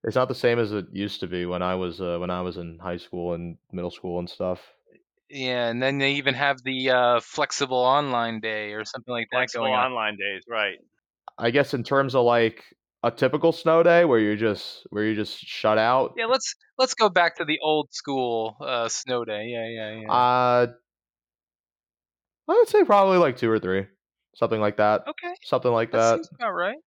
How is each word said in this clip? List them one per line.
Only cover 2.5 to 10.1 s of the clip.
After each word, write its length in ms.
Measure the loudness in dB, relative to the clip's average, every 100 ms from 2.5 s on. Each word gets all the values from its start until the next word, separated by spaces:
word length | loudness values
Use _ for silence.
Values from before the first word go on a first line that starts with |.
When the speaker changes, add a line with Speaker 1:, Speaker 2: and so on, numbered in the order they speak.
| -8
Speaker 1:
in 220 | -12 -12
high 180 | -10 -10
school 380 | -10 -8 -6
and 220 | -6 -8 -12 _
middle 180 | -8 -8
school 280 | -10 -8 -8
and 100 | -8
stuff. 320 | -6 -6 -6 -10 _ _ _ _ _ _
Speaker 2:
Yeah, 400 | -8 -6 -2 -2
and 140 | -2
then 160 | -2 0
they 140 | 0
even 220 | 0 -2
have 280 | 0 -2 -2
the, 280 | -4 -4 0
uh, 300 | 2 4 2
flexible 580 | -2 -4 -4 -2 -2 2
online 640 | 4 2 2 -2 -2 -4
day 320 | -6 -6 -6
or 120 | -8
something 280 | -10 -12 -8
like 160 | -8 -4
that 80 | -2
Speaker 3:
Flexible 280 | -2 -2 -2
Speaker 2:
going 80 |
on. 180 | 0 0
Speaker 3:
online 240 | -2 -4